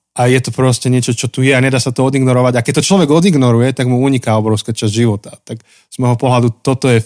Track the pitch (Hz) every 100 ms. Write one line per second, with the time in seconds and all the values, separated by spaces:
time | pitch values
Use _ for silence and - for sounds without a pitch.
0 | _ - 123 127 120 113 131 120 127 127
1 | 120 113 123 - 131 131 131 131 135 120
2 | 131 135 131 123 127 120 113 151 147 190
3 | 147 160 190 151 123 117 127 131 127 123
4 | 139 127 117 110 110 107 - 113 110 107
5 | 117 104 - - - 117 _ _ _ -
6 | 123 123 131 123 120 - 143 131 135 113